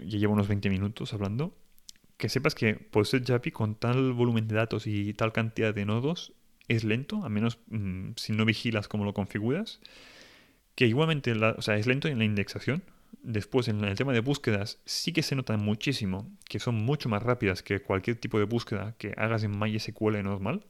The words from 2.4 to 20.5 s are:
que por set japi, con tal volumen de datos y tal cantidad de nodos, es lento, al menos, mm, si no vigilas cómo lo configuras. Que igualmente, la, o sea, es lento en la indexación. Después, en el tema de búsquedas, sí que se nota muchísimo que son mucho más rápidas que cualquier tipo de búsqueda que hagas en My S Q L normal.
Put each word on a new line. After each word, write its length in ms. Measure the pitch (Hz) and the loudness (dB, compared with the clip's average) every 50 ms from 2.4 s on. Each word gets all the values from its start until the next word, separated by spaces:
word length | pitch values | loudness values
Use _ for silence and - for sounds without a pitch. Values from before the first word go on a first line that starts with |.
| - 156 - | 0 0 0
que 200 | - 117 107 - | 2 2 2 2
por 320 | - - - - 107 101 | 0 -4 2 2 4 4
set 200 | - 135 131 120 | 4 2 2 2
japi, 240 | 127 123 120 - 165 | 2 0 0 0 -4
con 260 | - - 110 107 107 | -2 -2 -2 -2 -2
tal 360 | - 120 117 123 135 135 131 | 0 0 2 2 2 2 2
volumen 340 | 123 120 120 120 117 110 110 | 2 2 4 4 4 2 2
de 100 | 110 107 | 2 2
datos 300 | 110 113 - 110 110 - | 2 2 2 -2 -4 -2
y 280 | 110 104 101 101 104 104 | -2 -2 -2 -2 -2 0
tal 180 | - 113 110 | 0 0 0
cantidad 400 | - 120 113 113 - 107 110 107 | 2 0 -2 0 0 0 0 2
de 140 | 104 104 101 | 2 0 0
nodos, 480 | 104 107 117 131 156 175 - - - - _ _ _ _ _ _ | 0 0 0 0 0 -2 -4 -8 -14 -18 _ _ _ _ _ _
es 180 | - 113 110 113 | 0 0 2 2
lento, 400 | 107 110 127 139 - 214 214 180 | 2 0 0 -2 -4 -6 -4 -2
al 60 | 113 | -2
menos, 300 | 104 104 113 117 113 - _ - | 0 0 0 0 -2 -4 _ -8
mm, 420 | 110 107 101 92 92 92 98 104 113 | -6 -4 -4 -4 -6 -6 -8 -10 -10
si 180 | - - - 107 | -8 -4 -2 0
no 100 | 107 110 | 2 2
vigilas 440 | 113 110 - - 120 110 107 - - | 2 2 2 -2 -2 -2 -2 -2 -2
cómo 180 | - 104 101 | -4 -2 -2
lo 80 | 101 - | -2 -2
configuras. 640 | 104 95 - - 104 107 120 147 196 226 - - - - - - - - - - - - - - - - _ _ _ _ _ _ | -2 -4 -4 -4 -4 -2 -2 -2 -2 -4 -8 -12 -16 -20 -20 -20 -20 -20 -20 -20 -20 -20 -20 -20 -20 -20 _ _ _ _ _ _
Que 120 | - 127 | 4 4
igualmente, 480 | 113 113 143 160 160 160 139 - 120 113 | 4 6 4 4 2 2 0 0 0 2
la, 180 | 107 110 110 | 4 2 2
o 100 | - - | 2 0
sea, 160 | - 113 104 107 | 0 0 2 2
es 80 | 107 | 2
lento 220 | 127 131 139 160 156 | 2 0 0 0 -2
en 100 | 135 110 | 0 2
la 60 | 110 | 2
indexación. 580 | 107 104 98 98 - - 101 - 117 139 190 - - - _ _ _ - - | 2 2 0 -2 -4 -6 -4 -2 -2 -2 -2 -6 -10 -18 _ _ _ -20 -14
Después, 460 | - 123 110 104 - - 131 127 113 113 | -8 -4 -4 -4 -2 0 0 0 2 2
en 140 | 104 104 104 | 0 0 0
el 120 | 101 98 | 0 0
tema 160 | 131 131 139 | 0 0 2
de 80 | 123 113 | 2 2
búsquedas, 640 | 113 139 143 - - 117 107 98 98 - - - _ | 2 0 -2 0 0 0 0 0 -2 -6 -8 -12 _
sí 300 | - - - - 170 165 | -8 -6 -4 -4 -2 -2
que 80 | 165 | -2
se 120 | 143 - - | -2 0 -2
nota 220 | 131 120 - 110 | -2 -2 -2 -2
muchísimo 760 | 107 104 104 107 - - 143 131 - 110 92 92 95 110 - - - - | 0 0 0 0 0 -2 -2 -2 -2 -2 -4 -4 -4 -8 -12 -16 -20 -14
que 120 | - - 104 | -10 -8 -6
son 160 | - 123 117 | -4 -2 -2
mucho 340 | 110 107 127 151 - - 120 | 0 0 0 0 0 0 -2
más 140 | 104 101 | -2 0
rápidas 400 | - 123 123 - 107 98 92 - | 0 0 0 2 2 0 0 -2
que 180 | - - 101 95 | -2 -4 -4 -2
cualquier 380 | - - 98 95 - 120 117 - | 0 0 0 0 0 -2 -2 -2
tipo 200 | - 113 - 107 | -4 -2 0 0
de 60 | 104 | 2
búsqueda 500 | 101 117 117 - - 110 101 98 110 - - | 2 0 -2 -2 -4 -4 -6 -6 -8 -8 -8
que 160 | - 101 - | -10 -8 -4
hagas 280 | - 107 110 113 107 110 | -4 -2 0 0 0 0
en 140 | 104 101 101 | -2 0 0
My 160 | 107 107 107 | -2 -2 -2
S 160 | 107 - 110 104 | -2 -4 -8 -4
Q 160 | - 110 107 | 0 0 2
L 120 | 107 104 | 2 2
normal. 440 | 98 98 101 98 98 110 | 0 -2 -2 -2 -2 -4